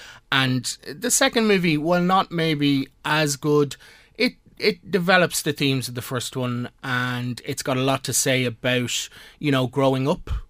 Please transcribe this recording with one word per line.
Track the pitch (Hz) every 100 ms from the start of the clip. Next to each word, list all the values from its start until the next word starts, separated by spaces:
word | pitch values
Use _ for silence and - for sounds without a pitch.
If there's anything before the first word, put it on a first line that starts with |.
| - - -
And | 135 131 127 - - -
the | 135 247
second | - 269 247 220
movie, | 196 175 151
while | 156 175
not | 180 190 -
maybe | 165 160 151 143 135 131 _
as | 143 151 151 139
good, | 151 147 143 - - - _ -
it, | 247 - _ -
it | 202 - -
develops | 185 175 185 170 -
the | 160
themes | 143 139 135 117
of |
the | 120
first | - 127 - 131
one, | 123 120 120 _
and | 135 123 123 123 123 117
it's | - 135
got | - 127
a |
lot | 131 135
to | -
say | - 139 127
about, | 123 113 123 127 120 - - - - -
you | 147
know, | 135 127
growing | 139 135 131 135
up, | 185 - -